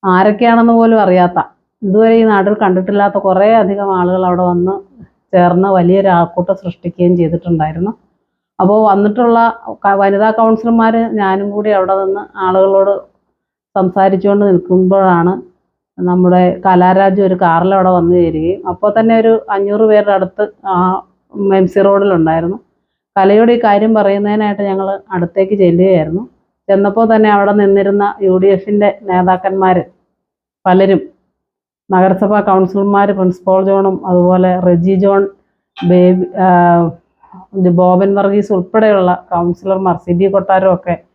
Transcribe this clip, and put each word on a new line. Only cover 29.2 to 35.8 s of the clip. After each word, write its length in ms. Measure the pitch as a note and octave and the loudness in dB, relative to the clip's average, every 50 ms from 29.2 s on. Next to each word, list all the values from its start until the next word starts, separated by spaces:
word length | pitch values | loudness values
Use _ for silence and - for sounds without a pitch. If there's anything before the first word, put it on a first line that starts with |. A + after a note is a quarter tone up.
| F3+ F3+ F#3 F#3 - G3 F#3+ F#3+ F#3+ F#3 F3+ F3+ - - _ _ _ _ _ _ _ _ _ _ _ _ _ _ _ | 0 0 0 -2 -2 -4 -4 -2 0 0 0 0 -2 -6 _ _ _ _ _ _ _ _ _ _ _ _ _ _ _
പലരും, 360 | F#3+ F3+ F#3+ F#3+ F#3+ G3 F3 - - _ _ _ _ _ _ _ _ _ _ _ _ _ _ _ _ | 0 2 2 4 2 2 0 -2 -8 _ _ _ _ _ _ _ _ _ _ _ _ _ _ _ _
നഗരസഭാ 500 | G3 F3+ F#3 F#3+ F#3 F#3 G#3+ G3 G#3 G#3 | 0 0 2 2 0 0 -2 -2 0 -2
കൗൺസിലർമാർ 720 | G#3 G#3 F#3+ F#3+ F#3+ F3+ F#3+ G3 G3 G3+ G3+ G3+ G3+ G3+ | 0 0 0 0 0 -2 -2 -4 -2 0 0 0 0 0
പ്രിൻസിപ്പൽ 520 | G#3 G3+ F#3 F#3 F3+ F3+ - F#3+ F#3+ F#3+ F#3+ | -2 -2 -2 -2 -2 -4 -2 -2 0 0 0
ജോണും 440 | F#3+ G3 G3 G3 G3 F#3+ - - F#3+ | 0 0 0 0 -2 -4 -4 -6 -2
അതുപോലെ 520 | F3+ F3+ F3 F3+ F#3 F#3 F#3 F#3 F3+ F3+ | 0 2 2 2 2 2 2 0 0 0
റെജി 360 | F#3 F#3 F3 E3+ E3+ F#3 G3 | 0 0 0 2 0 0 0
ജോൺ, 320 | F#3 G3 G3 G3 G3 G3 G3 - _ _ _ _ _ _ _ _ - | 0 0 2 2 0 0 -2 -6 _ _ _ _ _ _ _ _ -6